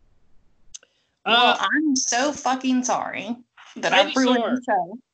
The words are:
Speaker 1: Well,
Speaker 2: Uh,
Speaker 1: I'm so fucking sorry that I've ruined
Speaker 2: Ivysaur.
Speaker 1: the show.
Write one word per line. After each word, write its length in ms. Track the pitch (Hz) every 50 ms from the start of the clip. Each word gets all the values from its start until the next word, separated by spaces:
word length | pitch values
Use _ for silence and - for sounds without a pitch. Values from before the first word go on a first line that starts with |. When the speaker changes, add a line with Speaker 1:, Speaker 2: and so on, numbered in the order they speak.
| _ _ _ _ _ _ - _ _ _ _ _ _ - - - _ _ _ _ _ _ _ _ -
Speaker 1:
Well, 280 | 202 226 240 247 240 -
Speaker 2:
Uh, 40 | -
Speaker 1:
I'm 360 | 196 196 247 302 320 294 254
so 360 | 262 - - 233 240 277 294
fucking 520 | - - - 247 262 262 262 254 254 254 247
sorry 520 | 226 180 - - - - - 190 214 240 - - _ _ - - - -
that 180 | 233 - 170 185
I've 220 | - 302 302 -
ruined 280 | 262 262 247 254 233 226
Speaker 2:
Ivysaur. 120 | 202 247
Speaker 1:
the 80 | 254 -
show. 300 | 247 208 185 170 180 226 254 - _